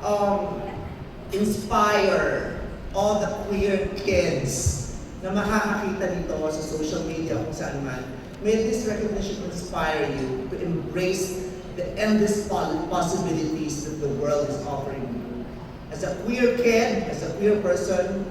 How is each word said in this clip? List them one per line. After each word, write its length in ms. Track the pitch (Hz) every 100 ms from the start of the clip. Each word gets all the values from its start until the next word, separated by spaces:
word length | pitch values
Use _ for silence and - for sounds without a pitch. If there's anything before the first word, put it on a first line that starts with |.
um, 580 | 208 208 202 202 202 185 196 - - - - - -
inspire 1300 | 190 208 - - 220 208 202 196 - - - - - - - -
all 240 | 196 208 202
the 80 | 175 208 202
queer 400 | 196 202 190 175 -
kids 840 | - 180 170 139 139 - - - - - - -
na 80 | 185
makakakita 880 | 202 196 214 208 208 196 - 185 170
nito 160 | 160 156 156
sa 100 | 156
social 400 | 156 156 156 170 160
media 320 | 160 160 156
kung 160 | 156 -
saan 240 | - 139
man. 240 | 139 135 - - - -
May 240 | 208 220 226
this 160 | 220
recognition 560 | 220 202 208 196 196 - 180
inspire 560 | 175 180 170 160 156 139
you 320 | 135 131 127 127
to 40 | -
embrace 880 | 165 165 - 175 185 190 185 - - - - -
the 80 | - -
endless 480 | 214 214 208 202
po-, 400 | - 185 151 160 170
possibilities 960 | 180 175 190 165 156 151 156 151 143 147
that 160 | 151
the 80 | 143 139
world 320 | 143 147 143
is 80 | 135 -
offering 320 | 135 139 135
you. 240 | 123 117 - 123 120 - - - -
As 140 | 151
a 80 | 185 - 220
queer 320 | 240 240 -
kid, 480 | 233 226 233 214 -
as 160 | -
a 80 | 170 175
queer 160 | 208 208
person 640 | 180 175 - 185 190 196 202